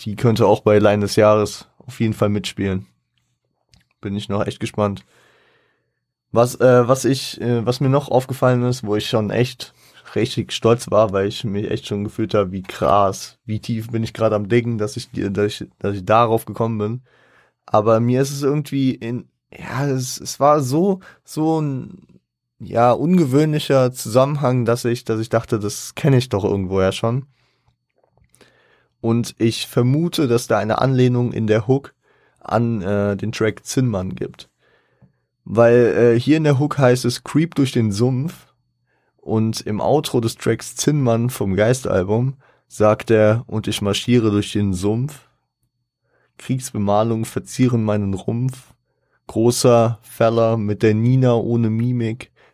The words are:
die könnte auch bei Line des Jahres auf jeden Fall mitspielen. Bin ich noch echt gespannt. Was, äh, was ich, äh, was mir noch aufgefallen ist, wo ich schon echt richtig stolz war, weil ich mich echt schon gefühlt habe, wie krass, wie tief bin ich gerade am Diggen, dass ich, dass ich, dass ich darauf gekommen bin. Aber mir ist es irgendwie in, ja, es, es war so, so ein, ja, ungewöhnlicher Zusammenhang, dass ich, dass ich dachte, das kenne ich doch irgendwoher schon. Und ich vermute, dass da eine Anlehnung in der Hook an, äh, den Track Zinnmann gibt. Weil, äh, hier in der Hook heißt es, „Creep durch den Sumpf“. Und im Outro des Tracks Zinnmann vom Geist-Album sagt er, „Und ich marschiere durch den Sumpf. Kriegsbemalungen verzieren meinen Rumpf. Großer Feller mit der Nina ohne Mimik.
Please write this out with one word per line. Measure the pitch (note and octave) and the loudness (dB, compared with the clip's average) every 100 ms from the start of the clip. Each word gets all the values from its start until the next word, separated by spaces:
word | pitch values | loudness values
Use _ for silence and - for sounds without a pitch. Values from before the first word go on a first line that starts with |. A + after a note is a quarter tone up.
die | G#2+ G2+ | -12 0
könnte | A#2+ A2 G2+ | 0 4 4
auch | - | 4
bei | G#2+ G#2 | 4 4
Line | G#2 G#2 | 4 2
des | G2+ | 0
Jahres | - G#2+ G#2+ G#2 - - _ | 4 4 4 0 -6 -20 _
auf | - - | -16 -4
jeden | A2+ | -4
Fall | G#2+ G#2 | 0 -2
mitspielen. | G#2 - - G2 F#2+ - _ _ _ _ _ _ _ _ _ _ _ | -2 -6 -4 -4 -4 -8 _ _ _ _ _ _ _ _ _ _ _
Bin | G#2 G2+ | -8 -6
ich | - | -4
noch | G2+ | -4
echt | - - | -4 -6
gespannt. | A#2 - G#2 G2 - _ _ _ _ _ _ _ _ _ _ _ _ | -6 -2 -2 -4 -12 _ _ _ _ _ _ _ _ _ _ _ _
Was, | G#2+ B2 - | 0 0 2
äh, | B2+ B2 A#2+ | 4 6 4
was | C3 | 2
ich, | A#2 C3+ - - | 0 -2 -6 -6
äh, | A#2 A#2 A2+ | -2 -2 -2
was | B2 | 0
mir | C3+ | 0
noch | C#3 C#3+ | 0 0
aufgefallen | B2+ B2+ B2+ B2+ B2 | -2 -2 0 0 2
ist, | B2 B2+ | 0 -4
wo | G#2 G#2+ | -4 -4
ich | - | -2
schon | A2+ G#2 | -2 0
echt | G#2+ B2+ - - _ _ _ - | 0 -2 -4 -18 _ _ _ -8
richtig | G#2+ - - - | -4 -2 -4 -8
stolz | - A2+ A#2+ - | -2 0 0 0
war, | G#2 A2 | 0 2
weil | G2 G2+ | 0 -2
ich | - | -4
mich | A2+ G2+ A2 | -6 -4 -4
echt | - - | -6 -6
schon | G2+ | -6
gefühlt | G#2 - G#2+ | -6 -6 -2
habe, | G#2+ F#2 | 0 0
wie | F#2+ | -4
krass, | F#2 - C#2+ G2+ G2 - - _ | -10 -2 2 2 2 -2 -12 _
wie | A2 G#2+ | -10 -8
tief | - A2+ A2+ | -6 -6 -6
bin | A2+ | -6
ich | A2+ | -6
gerade | - A2 | -2 0
am | G#2+ G2+ | 0 0
Diggen, | A#2+ A#2+ A2+ | 0 0 -4
dass | G#2 A#2+ | -6 -8
ich, | - | -10
dass | - G2 G2 G#2 | -6 -4 0 -2
ich, | - - _ | -4 -14 _
dass | G2+ | -6
ich | G2+ F#2 | -6 2
darauf | A2 A#2 A2+ - | 2 4 0 -4
gekommen | G#2+ A#2 A2 | -6 -4 -4
bin. | G#2 B2 - _ _ _ _ _ - | -4 -6 -12 _ _ _ _ _ -2
Aber | G#2+ G#2+ A2+ | 2 4 2
mir | A#2+ B2+ | 2 0
ist | C#3 | -2
es | C#3 | -2
irgendwie | C#3 D3+ D3 C#3 C3 | -2 -2 -2 -2 -2
in, | - A#2 A#2+ - _ _ | -2 -6 -8 -10 _ _
ja, | - - B2 C#3+ | -20 -10 -6 -4
es, | C3 B2+ - | -4 -6 -10
es | - - | -12 0
war | C#3+ D3+ | 2 2
so, | B2+ D3 G3 F#3 - _ | 2 0 0 -2 -8 _
so | - D#3 D#3 D#3+ | -12 -4 -2 -2
ein, | D3+ C3 - - _ _ _ _ _ _ | -2 -6 -10 -18 _ _ _ _ _ _
ja, | F#2+ G#2 B2 | -4 2 4
ungewöhnlicher | A2+ D3 F#3 C#3 C#3 D#3 D3+ - C3+ B2+ | 4 2 2 4 2 2 0 0 2 2
Zusammenhang, | B2+ A#2 A#2+ C3+ D3 C3+ B2+ | -2 0 2 2 0 0 0
dass | A2+ A#2+ A#2+ | 0 -2 -2
ich, | A#2+ | -4
dass | - A2 | -4 -4
ich | A2+ | -2
dachte, | A2+ - A2 | -4 -2 -4
das | G#2 - - | -4 -8 -12
kenne | - D3 B2+ | -2 2 2
ich | - | 2
doch | G2+ | -2
irgendwoher | G2 G2 F#2 F#2+ F#2+ | 0 -2 -2 0 0
schon. | G2 A2+ B2+ C3 _ _ _ _ _ _ _ _ _ _ _ _ _ _ _ _ _ | 0 -4 -4 -8 _ _ _ _ _ _ _ _ _ _ _ _ _ _ _ _ _
Und | A#2 A#2 A#2 - | -2 0 -2 -2
ich | A2+ - - | -2 0 -4
vermute, | - B2 D3 F3 - C3+ | 0 2 2 0 0 0
dass | A#2 - | 0 0
da | G#2+ | -2
eine | G#2 - | 0 0
Anlehnung | B2+ C3 B2+ B2 B2 | 0 2 2 2 -2
in | - A2 | -2 0
der | G#2+ A2+ | 0 0
Hook | C3+ - _ _ _ _ _ | -2 -4 _ _ _ _ _
an, | - A2 A#2 A2+ | -4 -2 0 -2
äh, | F2+ G2+ G2+ G2 | -2 0 -2 -2
den | G#2+ | -6
Track | - A2 - - | -2 -2 -2 -6
Zinnmann | C3+ B2 G2 F#2 | -2 -2 -2 -6
gibt. | B1 - - - _ _ _ _ _ _ _ _ _ | -8 -10 -12 -20 _ _ _ _ _ _ _ _ _
Weil, | - G2+ A#2 A#2+ A#2 E2 A#2+ | -2 4 6 6 4 4 4
äh, | A#2 | 4
hier | C3 D#3+ | 2 2
in | |
der | D3+ C3+ | 2 2
Hook | D3 - | 0 2
heißt | C3 B2+ | 2 2
es, | B2 - | 0 -6
„Creep | - D3+ - - | -2 -2 0 0
durch | C3 | 0
den | B2+ A2 | 0 0
Sumpf“. | G2 B2+ B2+ D#3+ - _ _ _ _ _ _ _ _ | 0 0 0 -6 -10 _ _ _ _ _ _ _ _
Und | - A2 A2 A2 | -4 -2 0 -2
im | - G#2 | -6 -4
Outro | D#2+ C#3+ D3+ B2+ | 0 0 0 -2
des | A2+ - | -2 -4
Tracks | A#2 A2+ - - | -4 -4 -8 -4
Zinnmann | - D3+ B2 A2+ B2 | 0 2 2 0 0
vom | - G2+ F#2+ | -2 -2 2
Geist-Album | G#2+ B2+ - F#2+ F#2+ A2 C3 C3+ _ _ _ | 2 0 0 -2 0 0 -2 -6 _ _ _
sagt | - G#2+ G#2+ - | 2 2 2 2
er, | A2 G#2+ A2+ - | 4 4 2 -2
„Und | G#2+ G#2+ | -6 -4
ich | - | -4
marschiere | G2+ G2 - A#2+ A2 | -2 -2 2 2 2
durch | G#2 G2+ | 0 0
den | G#2 G2+ | -2 -2
Sumpf. | F2+ G2+ A2+ C#3+ - _ _ _ _ _ _ _ _ _ _ _ _ | 0 -2 -2 -4 -10 _ _ _ _ _ _ _ _ _ _ _ _
Kriegsbemalungen | - C3 B2+ G#2+ G2+ G#2 A2+ A2 | -6 -6 -6 -4 0 2 0 -2
verzieren | A2 - - - B2+ A#2 | -4 -8 -6 0 2 2
meinen | G#2+ G#2 G2 | 0 0 -2
Rumpf. | F#2+ - A#2 C3 - - _ _ _ _ _ - | -4 -4 -4 -4 -6 -16 _ _ _ _ _ -8
Großer | A2 A#2 A#2+ B2+ A#2 A#2 A2+ | 0 2 4 4 6 4 -2
Feller | - - A2+ A2+ A2+ A2+ | -8 0 0 2 2 0
mit | G#2 G#2 | -2 0
der | A2 | 2
Nina | G#2+ A#2+ C3 B2+ | 2 2 4 4
ohne | A#2 A2 A#2 A2 | 2 0 0 0
Mimik. | A2 B2 B2 A2+ A#2 - _ _ | 0 -2 -2 -4 -6 -14 _ _